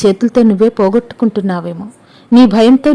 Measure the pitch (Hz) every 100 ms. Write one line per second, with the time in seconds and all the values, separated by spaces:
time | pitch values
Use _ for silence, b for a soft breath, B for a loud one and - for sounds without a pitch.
0 | 208 190 240 247 226 196 226 226 196 220
1 | 240 - 226 208 190 180 170 170 208 -
2 | b b b 233 247 208 226 262 294